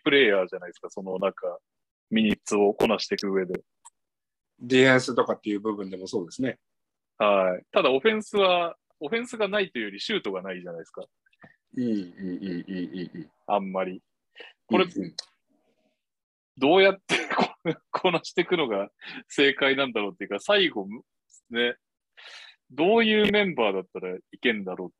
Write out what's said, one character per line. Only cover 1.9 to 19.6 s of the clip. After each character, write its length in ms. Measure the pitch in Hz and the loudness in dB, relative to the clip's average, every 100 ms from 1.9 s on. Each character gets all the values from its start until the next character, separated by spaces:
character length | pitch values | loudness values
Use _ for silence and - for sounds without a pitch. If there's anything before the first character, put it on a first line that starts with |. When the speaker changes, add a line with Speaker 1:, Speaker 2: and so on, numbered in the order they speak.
| _ - | _ -4
Speaker 1:
ミ 140 | 110 | 0
ニ 100 | 110 | 2
ッ 60 | 104 - | 0 -2
ツ 100 | 104 | 2
を 180 | 101 | 2
こ 140 | 107 117 | 4 0
な 100 | 101 | 0
し 80 | - | -2
て 80 | 101 | -4
い 20 | |
く 120 | 101 | -2
上 160 | 95 90 | -2 -2
で。 160 | 90 - _ - _ _ _ _ _ _ _ | -6 -10 _ -20 _ _ _ _ _ _ _
Speaker 2:
デ 220 | 120 131 | 2 6
ィ 20 | 131 | 6
フ 60 | |
ェ 40 | 127 | 6
ン 60 | |
ス 140 | 127 123 | 2 0
と 100 | 117 | 0
か 80 | |
っ 80 | 104 | -2
て 80 | 107 | -4
い 60 | 101 | -4
う 40 | |
部 160 | 107 104 | -4 -6
分 140 | 95 | -8
で 80 | 92 | -10
も 100 | 92 | -6
そ 140 | 107 | -6
う 40 | 85 | -6
で 60 | |
す 100 | - | -6
ね。 180 | 131 - _ _ _ _ _ - | -6 -6 _ _ _ _ _ 0
Speaker 1:
は 400 | 104 101 92 90 | 2 4 2 0
い。 60 | - | -2
た 120 | 208 | 2
だ 80 | 151 | 2
オ 80 | 131 | 4
フ 80 | 220 | 2
ェ 80 | 220 | 0
ン 80 | |
ス 140 | 214 208 | -2 2
は、 380 | 190 180 170 - _ - | 4 2 0 -6 _ -12
オ 100 | 151 | -6
フ 60 | 226 | -6
ェ 60 | |
ン 60 | 240 | -6
ス 100 | 220 | -4
が 100 | 202 | -2
な 120 | 208 | -2
い 120 | 190 | -4
と 80 | 120 | -6
い 20 | |
う 20 | 107 | -8
よ 60 | |
り 80 | 98 | -8
シ 140 | - | -6
ュ 40 | 214 | -6
ー 20 | |
ト 100 | 107 | -4
が 100 | 95 | -6
な 120 | 95 | -8
い 80 | 92 | -10
じ 60 | 87 | -12
ゃ 40 | |
な 60 | 85 | -14
い 40 | |
で 40 | 80 | -16
す 60 | |
か。 140 | - - _ _ _ - _ _ - | -18 -20 _ _ _ -20 _ _ -6
Speaker 2:
う 20 | |
ん 40 | |
う 40 | 120 | -2
ん 40 | |
う 20 | |
ん 20 | 107 | -2
う 40 | |
ん 100 | 90 92 95 90 98 85 85 | -6 -10 -8 -6 -6 -8 -8
う 480 | 92 87 92 85 90 | -8 -8 -8 -10 -12
ん 20 | |
う 20 | |
ん。 120 | 76 _ - | -16 _ -2
Speaker 1:
あ 120 | 101 | -2
ん 120 | 98 | -2
ま 140 | 95 92 | -4 -6
り。 160 | 95 _ _ _ - - _ - | -8 _ _ _ -20 -20 _ -2
こ 100 | 214 | 0
れ、 80 | 180 | 0
Speaker 2:
う 20 | |
ん 160 | 196 | -4
う 40 | 175 | -10
ん。 80 | - - _ _ _ _ _ _ _ _ _ _ _ _ - | -12 -20 _ _ _ _ _ _ _ _ _ _ _ _ 0
Speaker 1:
ど 180 | 135 185 | 4 6
う 60 | |
や 100 | 196 | 6
っ 40 | 190 | 4
て 200 | - - - - | -2 -4 -2 -2
こ-、 180 | - - | -2 -2
<laughs> 280 | 170 156 _ | -6 -6 _
こ 200 | - 185 | -2 0
な 80 | 165 | 0
し 100 | - | -2
て 80 | - | -4
い 40 | 165 | 0
く 120 | 180 | 0
の 100 | 135 | 0
が 220 | 98 101 _ - - - | -2 -4 _ -18 -18 -6
正 260 | - 143 | 2 2
解 220 | 135 | 4